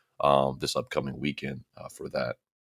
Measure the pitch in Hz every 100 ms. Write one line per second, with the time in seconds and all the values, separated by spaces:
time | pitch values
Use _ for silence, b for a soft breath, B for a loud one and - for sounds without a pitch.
0 | _ - 73 69 67 65 73 73 - -
1 | 67 64 73 69 69 65 - - - -
2 | - - 60 - _ _